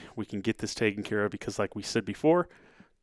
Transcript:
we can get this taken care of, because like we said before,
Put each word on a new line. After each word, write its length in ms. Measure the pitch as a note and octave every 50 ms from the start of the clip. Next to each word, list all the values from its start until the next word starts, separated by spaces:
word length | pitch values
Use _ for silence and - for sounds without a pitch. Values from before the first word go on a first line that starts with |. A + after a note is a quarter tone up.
| - - -
we 100 | A2+ G#2
can 140 | - A2+ G2+
get 200 | F#2+ A2+ A2 -
this 140 | A#2 G#2+ -
taken 300 | - A#2 G#2+ G2+ G#2 G2
care 220 | - A2 G#2 G#2
of, 60 | G2+
because 280 | - G2+ - - - -
like 160 | G#2 F#2+ -
we 80 | G#2 -
said 220 | - - A#2 G2+
before, 420 | - G2+ - - D#3 E3 F3 F3 - - - - - - - - _ _ _